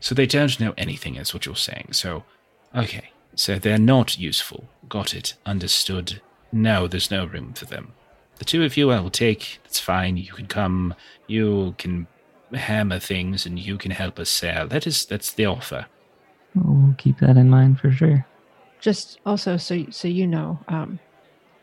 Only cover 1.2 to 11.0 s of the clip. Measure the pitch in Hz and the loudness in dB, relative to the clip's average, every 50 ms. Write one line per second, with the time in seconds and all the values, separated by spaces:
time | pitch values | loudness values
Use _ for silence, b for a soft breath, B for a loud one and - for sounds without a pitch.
1.2 | 76 - - - - 67 - - - - - - - - - - - 92 85 78 | -8 -8 -8 -8 -8 -8 -6 -6 -6 -6 -8 -10 -10 -6 -4 -4 -4 -4 -6 -8
2.2 | b b b b b _ _ _ _ _ - 123 113 - - 107 - - _ _ | b b b b b _ _ _ _ _ -4 -4 -4 -4 -6 -10 -16 -18 _ _
3.2 | _ _ - - - - 98 87 - 107 107 110 110 120 135 131 117 - - - | _ _ -6 -4 -2 -2 -2 -2 0 2 4 6 6 6 6 6 4 2 -2 -6
4.2 | 90 76 - - - - - - - - _ _ - - - 104 98 - - - | -6 -4 -4 -4 -4 -6 -10 -16 -18 -20 _ _ -14 -10 -8 -6 -6 -6 -6 -6
5.2 | - - - _ - 101 101 95 87 82 - - - - 95 92 90 90 95 98 | -8 -10 -10 _ -8 -6 -6 -4 -2 -2 0 0 -2 -2 -4 -6 -6 -8 -10 -12
6.2 | - _ _ _ _ _ - 113 107 113 107 95 90 87 87 90 - - 101 95 | -16 _ _ _ _ _ 0 2 2 2 2 2 0 0 -2 -2 -4 -2 -2 -4
7.2 | 90 82 80 - - - - - - - - - - - - _ _ _ _ _ | -4 -6 -8 -12 -12 -14 -14 -16 -16 -14 -14 -14 -14 -16 -20 _ _ _ _ _
8.2 | _ _ _ - - - - 165 165 143 - 147 143 135 123 107 87 92 - - | _ _ _ -8 -4 -2 0 2 2 2 2 4 4 4 4 2 0 -2 -2 2
9.2 | 120 117 107 - - - - - _ _ - - - - 92 92 92 92 90 87 | 2 2 2 0 -4 -12 -16 -16 _ _ -8 -6 -2 0 0 0 0 0 0 -2
10.2 | 92 - - - 104 98 - 107 104 92 92 92 92 87 90 B | -4 -8 -12 -14 -12 -8 -4 -2 -2 0 0 0 -2 -4 -6 B